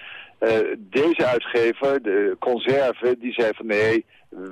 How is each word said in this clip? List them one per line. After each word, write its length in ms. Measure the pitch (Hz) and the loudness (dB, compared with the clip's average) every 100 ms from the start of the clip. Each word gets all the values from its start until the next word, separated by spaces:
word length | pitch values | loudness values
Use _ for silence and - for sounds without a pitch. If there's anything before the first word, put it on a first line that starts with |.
| - - - _ | -18 -18 -20 _
Eh, 120 | 113 110 - 117 | 0 2 0 -4
deze 480 | 95 127 160 165 127 | -2 2 2 2 2
uitgever, 760 | 120 - 120 117 - 139 139 | 0 0 0 0 0 -2 0
de 340 | 110 98 101 92 | 0 0 0 0
Conserve, 800 | 127 117 107 139 127 - 120 123 | -2 0 0 2 0 0 -2 -2
die 140 | 120 | -4
zei 180 | 113 110 | -2 -2
van: 120 | 101 110 | -2 -2
"Nee, 380 | 104 110 113 - _ _ - 95 | 2 2 0 -4 _ _ -16 -8